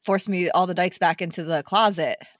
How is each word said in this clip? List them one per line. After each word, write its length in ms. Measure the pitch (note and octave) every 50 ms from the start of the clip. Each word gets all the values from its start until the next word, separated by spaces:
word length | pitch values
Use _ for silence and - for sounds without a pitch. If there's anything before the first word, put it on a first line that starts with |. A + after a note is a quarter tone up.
| -
force 240 | - F#3+ G3 -
me, 220 | G#3 F#3+ F3+ F3+ E3
all 160 | - F3 F#3
the 60 | F3+ F3+
dykes 240 | F3 F3+ F#3 - -
back 220 | F#3+ E3 E3 -
into 220 | F#3 E3 - - E3
the 200 | D#3 E3 D3+ C#3
closet? 540 | - F#3+ G#3 A3+ G#3 G3 E3+ D#3 B2+ - - - - _